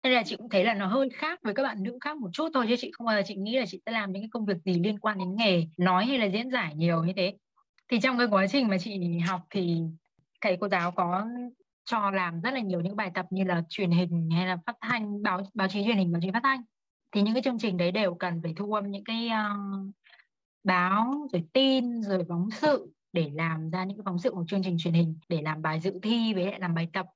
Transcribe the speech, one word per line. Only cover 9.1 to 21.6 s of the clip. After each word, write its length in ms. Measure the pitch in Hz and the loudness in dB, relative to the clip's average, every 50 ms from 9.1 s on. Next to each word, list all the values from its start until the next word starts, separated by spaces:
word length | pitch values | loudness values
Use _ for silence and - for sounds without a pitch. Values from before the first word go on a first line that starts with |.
| 170 170 | 0 0
học 240 | 170 185 190 175 - _ | 0 0 -2 -4 -6 _
thì 320 | - 202 180 170 170 165 165 160 160 - _ _ _ _ _ _ _ _ | -4 -2 0 0 0 0 -2 -4 -6 -10 _ _ _ _ _ _ _ _
thầy 160 | - 214 185 175 | 0 0 0 0
cô 80 | 202 202 | 0 0
giáo 220 | 196 180 170 175 | 0 2 0 0
có 360 | 175 - 180 175 175 190 214 226 240 247 247 247 240 _ _ _ _ _ _ | 0 0 0 0 0 -2 -2 -4 -6 -8 -10 -10 -12 _ _ _ _ _ _
cho 260 | - - 220 208 196 | -2 -2 0 0 0
làm 300 | 196 196 185 175 165 170 | 0 0 -2 -2 -4 -4
rất 140 | 165 240 269 | -4 -2 -2
là 60 | 262 | -2
nhiều 200 | 220 196 180 175 | -2 -2 -2 0
những 160 | 165 185 208 | -2 -2 -2
bài 140 | 202 214 185 175 | -2 -4 -2 -2
tập 120 | 185 180 - | -4 -4 -2
như 140 | 185 190 190 | 0 0 2
là 180 | 185 180 170 170 165 | 2 2 0 0 -4
truyền 220 | - - 196 175 | -4 -2 2 4
hình 400 | 170 170 180 170 170 170 165 160 | 4 4 2 2 0 -2 0 2
hay 160 | 165 170 185 | 2 2 2
là 100 | 185 180 175 - | 0 -2 -4 -4
phát 100 | - 233 _ | -8 -8 _
thanh, 420 | - 220 240 233 220 208 202 208 | -4 -4 -2 -2 -2 -4 -6 -4
báo, 200 | 208 214 185 185 196 - _ | -2 -2 -2 -2 -4 -6 _
báo 140 | 214 190 190 | -2 -2 0
chí 160 | 190 208 202 | 0 0 2
truyền 120 | 226 233 | 2 4
hình, 160 | 202 185 175 | 4 4 2
báo 80 | 170 170 | 2 0
chí 80 | 170 190 | 0 0
phát 80 | 190 233 | -2 2
thanh. 200 | 240 269 269 262 247 _ _ _ _ _ _ _ _ _ | 2 2 2 2 -4 _ _ _ _ _ _ _ _ _
Thì 100 | - 214 | 2 2
những 120 | 202 214 226 | 4 4 4
cái 80 | 254 | 2
chương 160 | - 269 247 220 | 2 0 0 0
trình 180 | - 220 180 | 0 0 0
đấy 160 | 175 175 175 | 2 2 2
đều 220 | 180 220 214 185 170 | 2 2 0 0 0
cần 260 | 170 - 180 170 165 | -2 -4 -2 -2 -2
phải 100 | 165 165 160 | -4 -4 -4
thu 160 | 170 208 208 | -4 -4 -2
âm 180 | 214 214 202 202 | -2 -2 -2 -2
những 140 | 196 202 202 | -6 -8 -6
cái, 240 | - 226 226 233 233 | -4 -4 -4 -2 0
ờ, 220 | 226 220 214 208 208 202 202 196 196 196 196 196 - _ _ - - - _ _ _ _ _ _ _ _ _ | 0 0 0 -2 -2 -4 -4 -6 -6 -6 -6 -8 -12 _ _ -20 -20 -20 _ _ _ _ _ _ _ _ _
báo, 640 | 196 185 180 180 180 196 208 226 247 269 294 302 269 | 2 2 4 4 4 4 2 2 2 0 -4 -4 -4
rồi 120 | - 175 170 - | -4 -4 -4 2
tin, 500 | _ 262 | _ 4